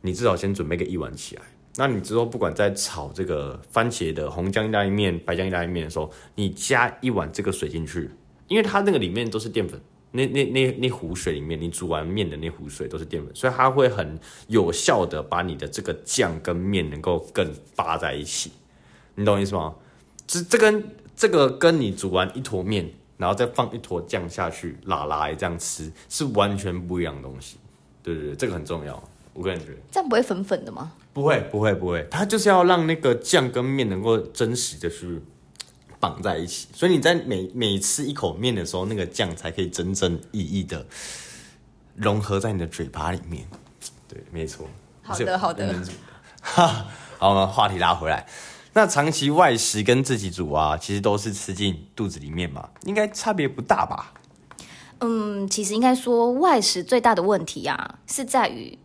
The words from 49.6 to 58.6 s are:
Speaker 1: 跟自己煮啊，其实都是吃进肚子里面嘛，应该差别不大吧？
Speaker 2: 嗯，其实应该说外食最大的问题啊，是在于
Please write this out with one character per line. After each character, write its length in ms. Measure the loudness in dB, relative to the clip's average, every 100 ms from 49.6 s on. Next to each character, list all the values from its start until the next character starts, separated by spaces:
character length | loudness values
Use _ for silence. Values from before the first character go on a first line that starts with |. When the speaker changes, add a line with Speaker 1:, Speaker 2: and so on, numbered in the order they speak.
| 2 2
Speaker 1:
跟 180 | 4 4
自 140 | 4 0
己 140 | -2
煮 220 | -4 -2
啊， 240 | 2 2 0
其 160 | -2
实 80 | 0
都 160 | 2 2
是 160 | -2
吃 200 | -6 -6
进 340 | -2 -2 -2 -8 -6
肚 120 | -4
子 120 | -4
里 100 | -8
面 200 | -6 -6
嘛， 200 | -6 -14 -12 -4
应 80 |
该 140 | 0 0
差 260 | -2 -2
别 140 | 0 0
不 140 | -2
大 220 | 0 2
吧？ 300 | 2 -4 -10 -18 -20 -20 _ -20 -20 -20 -20 -4
Speaker 2:
嗯， 460 | -2 0 -2 -4 -4
其 160 | -2
实 100 | -2
应 60 | 4
该 160 | 4 4
说 340 | 4 4 4
外 260 | 4 6 6
食 240 | 4 0
最 160 | 2 6
大 160 | 6 6
的 80 |
问 200 | 4 2 0
题 200 | -4 -4
啊， 340 | -4 -6 -12 -6
是 180 | -4
在 260 | 0 2 2
于 160 | -2